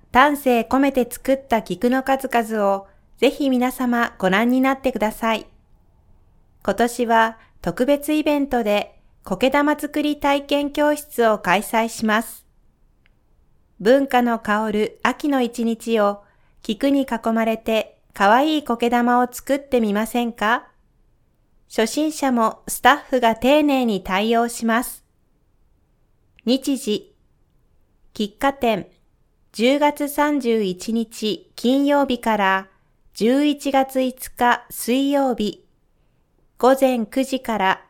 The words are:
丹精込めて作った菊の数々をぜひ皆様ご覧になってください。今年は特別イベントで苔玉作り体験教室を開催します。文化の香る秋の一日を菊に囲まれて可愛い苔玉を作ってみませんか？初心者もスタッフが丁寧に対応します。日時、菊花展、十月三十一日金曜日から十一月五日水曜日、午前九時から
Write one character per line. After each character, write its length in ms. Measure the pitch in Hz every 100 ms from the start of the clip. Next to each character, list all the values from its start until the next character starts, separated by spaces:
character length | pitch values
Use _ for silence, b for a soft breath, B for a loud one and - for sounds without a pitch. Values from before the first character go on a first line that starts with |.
| _
丹 260 | 240 285 285
精 240 | 262 240
込 180 | 226 262
め 120 | 277
て 160 | 269 240
作 240 | - -
っ 140 | 269 -
た 140 | 226
菊 280 | - 180 240
の 140 | 262
数 260 | 269 269 262
々 360 | 240 220 220 202
を 200 | 196 196 b b -
ぜ 120 | 254
ひ 200 | - 277
皆 220 | 254 247
様 440 | 254 247 240 233 -
ご 120 | 185
覧 200 | 190 240
に 100 | 254
な 140 | 262
っ 80 | 269
て 100 | 262
く 80 | 214
だ 120 | 214
さ 240 | - 226 220
い。 100 | - _ _ _ _ _ _ - _ _ _ _
今 120 | - 196
年 300 | 240 240 226
は 320 | 226 226 226 b b
特 240 | 175 175 254
別 280 | 285 285
イ 100 | 302
ベ 160 | 302 294
ン 80 | 277
ト 160 | 240
で 360 | 214 208 - _ _ _
苔 280 | - 185 254
玉 260 | 254 294 294
作 240 | 294 302
り 180 | 294 294
体 240 | 285 285
験 280 | 285 285 285
教 240 | 294 294 294
室 320 | - - 226
を 100 | 208
開 240 | 180 190
催 280 | 214 226 226
し 160 | - 220
ま 160 | 214
す。 240 | - - - _ _ _ _ _ _ _ _ _ _ _ _ -
文 280 | 190 269 269
化 140 | 247
の 180 | 240 226
香 320 | 220 208 220
る 280 | 208 214 -
秋 260 | 226 254 302
の 120 | 269
一 220 | 240 240
日 360 | 233 226 226 226
を 240 | 202 202 b b b b
菊 280 | - 208 277
に 120 | 277
囲 300 | 262 226 226
ま 140 | 226 226
れ 120 | 220
て 420 | - 220 - - _
可 200 | - 202
愛 260 | 233 311 302
い 40 |
苔 260 | 294 233 233
玉 320 | 240 240 247
を 60 | 247
作 240 | - - 277
っ 40 |
て 200 | 277 247
み 140 | 220
ま 120 | 202 220
せ 180 | 240
ん 100 | 240
か？ 360 | 226 208 247 - _ _ _ _ _ _ _ _ _ _
初 180 | - 226
心 240 | 294 311
者 200 | 294 269
も 320 | 240 220 - -
ス 140 | -
タ 120 | 247
ッ 40 | 285
フ 220 | - 254
が 160 | 233 226
丁 280 | 247 302
寧 220 | 294 269 240
に 180 | 190
対 320 | 190 190 220 233
応 100 | 233
し 180 | - 226
ま 180 | 226
す。 200 | 254 - _ _ _ _ _ _ _ _ _ _ _ _ _ _ 220
日 320 | 262 277 269
時、 380 | - 208 - _ _ _ _ _ _ _ _ _ _
菊 240 | - 208 -
花 160 | 277
展、 340 | 277 233 208 - _ _ _ _ _ _
十 260 | - 240 285
月 280 | 294 294 285
三 320 | 294 294 294
十 240 | 240 226
一 300 | 196 180 -
日 580 | 226 226 - 214 - - -
金 300 | 233 269 285
曜 200 | 285 277
日 140 | 240
か 180 | 233 214
ら 320 | 196 190 190 _ _ _ _
十 320 | - 220 269 294
一 260 | 285 277
月 300 | 269 262 262
五 300 | 262 254 -
日 340 | - 247 233 -
水 400 | - - 254 277
曜 240 | 285 262 214
日、 280 | 208 - _ _ _ _ _ _ _ _ _ -
午 180 | 240 269
前 260 | 262 247 214
九 180 | 269
時 160 | 262 262
か 200 | - 214
ら 260 | 190 -